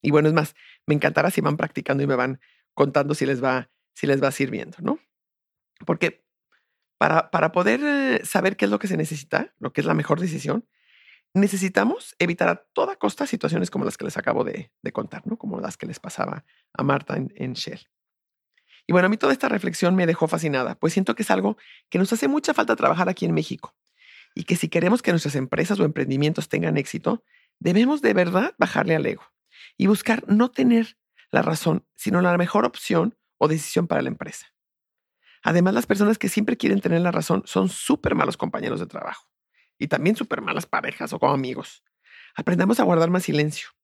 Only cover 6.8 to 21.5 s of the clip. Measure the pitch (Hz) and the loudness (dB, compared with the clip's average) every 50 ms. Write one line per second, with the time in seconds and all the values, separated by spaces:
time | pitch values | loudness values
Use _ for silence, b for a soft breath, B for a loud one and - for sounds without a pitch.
6.8 | _ _ _ _ - 151 156 165 - - - 165 156 170 175 208 208 208 226 262 | _ _ _ _ 2 4 4 2 0 0 0 0 0 2 2 2 2 2 0 0
7.8 | 294 294 285 277 269 262 254 - - - - 196 185 190 202 - 208 202 208 208 | 0 -2 0 0 0 0 -2 -2 -4 -2 -2 0 0 0 0 0 -2 0 0 -2
8.8 | - 190 185 156 156 156 160 143 135 _ - - - - _ _ - 135 _ - | -2 -4 -2 -2 -2 -4 -6 -12 -8 _ -4 -4 -4 -4 _ _ -10 -6 _ -4
9.8 | 143 160 - 151 147 - 156 165 180 180 156 143 139 - 156 233 - _ b b | -2 0 0 0 0 0 -2 -2 -2 -6 -6 -6 -4 -4 -4 -4 -6 _ b b
10.8 | b b b b b b b b b _ _ 190 202 196 202 190 185 190 190 196 | b b b b b b b b b _ _ 2 2 2 0 -2 -4 0 2 2
11.8 | 202 240 359 494 - - - _ 175 170 175 - 170 170 180 - _ _ _ - | 2 2 -2 -4 -8 -18 -4 _ -2 -2 0 0 0 0 0 0 _ _ _ -2
12.8 | - 381 - _ - 202 - - 285 - - - - 156 165 - 180 - - - | -2 -2 -2 _ -4 -4 -2 -4 -6 -6 -4 -4 -2 -2 -2 -2 -2 -2 -4 -4
13.8 | - - - - - - - - - - - - - - - - - _ _ _ | -4 -4 -6 -6 -10 -8 -8 -4 -2 -2 -2 -2 -2 -4 -6 -10 -14 _ _ _
14.8 | - - - - 110 - - - - - 226 - - 214 185 - - - 175 _ | -12 -8 -6 -6 -8 -8 -12 -12 -8 -8 -10 -8 -8 -10 -8 -8 -8 -10 -10 _
15.8 | - - 160 - - 175 - - - - - 151 _ _ _ _ _ _ _ - | -12 -12 -12 -12 -14 -12 -6 -6 -6 -6 -6 -10 _ _ _ _ _ _ _ -4
16.8 | 139 139 135 135 143 - - - 131 131 - - 127 127 123 - - - - - | -2 0 0 -2 -2 -4 -6 -6 -6 -8 -8 -10 -10 -8 -8 -10 -12 -12 -14 -16
17.8 | _ _ _ _ _ _ _ _ _ _ _ _ _ _ b b b b b b | _ _ _ _ _ _ _ _ _ _ _ _ _ _ b b b b b b
18.8 | b - 170 175 180 190 214 220 - - 269 262 - 247 226 202 190 180 165 - | b 2 4 4 4 4 2 2 2 2 2 2 0 -2 0 0 -2 -4 -2 0
19.8 | 190 175 185 190 180 165 165 - 165 156 170 165 160 156 139 131 127 - - _ | 2 2 4 4 4 2 2 0 0 0 0 -2 -2 -2 0 0 -2 -2 -4 _
20.8 | - 165 - 196 190 - 226 - 220 - 196 190 190 202 | -2 0 0 0 0 0 -2 -2 0 0 0 2 2 -2